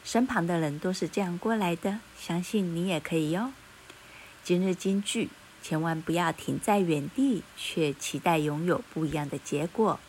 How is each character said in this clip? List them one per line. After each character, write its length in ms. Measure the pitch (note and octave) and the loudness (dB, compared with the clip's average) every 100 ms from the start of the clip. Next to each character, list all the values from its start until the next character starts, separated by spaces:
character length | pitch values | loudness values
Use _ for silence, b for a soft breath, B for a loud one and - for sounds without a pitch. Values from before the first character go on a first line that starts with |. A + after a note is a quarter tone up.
身 220 | - A#3 B3+ | 2 2 2
旁 200 | A3+ E3+ | 2 2
的 120 | E3+ | 0
人 200 | D#3 D3 | 0 -2
都 140 | F#3 | -4
是 160 | F#3 E3 | -2 -2
这 120 | G3+ | -2
样 160 | F#3 F3 | -2 -2
过 200 | A3 A3+ | -2 0
来 180 | F#3 E3+ | 0 0
的， 240 | G3 G#3 - - | -2 -4 -10 -16
相 240 | - E3+ | -4 -2
信 320 | F3 G#3+ F3+ | 0 0 0
你 120 | E3 F#3 | 0 0
也 120 | E3 | -2
可 160 | - E3 | 0 0
以 160 | D#3 | 2
哟。 200 | F3 B3 C4 - - - B B B B B | 0 -2 -8 -20 -20 -20 B B B B B
今 220 | - F3+ F#3+ | 0 2 2
日 80 | |
金 280 | F3+ F#3+ G3 | 2 2 2
句， 260 | G3+ - D#3 - - - | 0 -2 -4 -6 -20 -18
千 200 | - D#3 | -4 -2
万 180 | E3 D#3+ | 0 -2
不 120 | - | 0
要 200 | E3 E3+ | 0 0
停 260 | D#3 - C#3 | -2 -4 -2
在 200 | - G#3 | 2 4
原 300 | F3 D3+ C#3+ | 4 2 0
地， 320 | - C4+ G3+ - - | 0 2 2 -4 -10
却 360 | - - D3+ | -6 0 0
期 260 | C3+ - C#3 | 0 -6 -2
待 200 | F3 D#3+ | 2 2
拥 260 | D3+ D3 | 2 0
有 180 | F3 D#3+ - | 0 0 -2
不 100 | - | -4
一 60 | D#3 | -2
样 180 | D3+ C#3+ | -2 -4
的 80 | C#3 | -6
结 280 | - D3 E3 | -4 -2 -2
果。 340 | - G#3+ C#3+ | 2 2 0